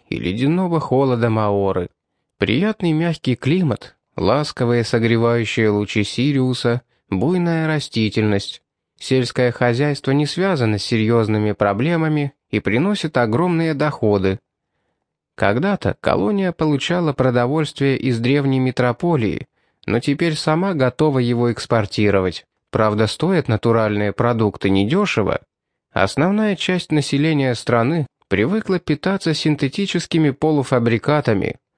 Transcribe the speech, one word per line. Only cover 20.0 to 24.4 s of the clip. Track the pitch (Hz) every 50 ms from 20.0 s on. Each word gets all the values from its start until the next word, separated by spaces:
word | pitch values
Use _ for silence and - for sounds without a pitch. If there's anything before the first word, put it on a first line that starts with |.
теперь | - 143 139 - 170 170 156
сама | - - 156 156 165 190 196 175
готова | 139 131 123 - - 156 156 135 131
его | 120 120 120 117 120 120
экспортировать. | 113 - - - 120 113 104 - - 113 104 101 98 95 92 90 - - - _ _ _ _ _
Правда, | - 107 107 107 104 107 110
стоят | 107 - - 156 180 190 160 - -
натуральные | 110 107 - 117 113 113 110 107 104 104 104 104
продукты | 98 - 117 120 120 110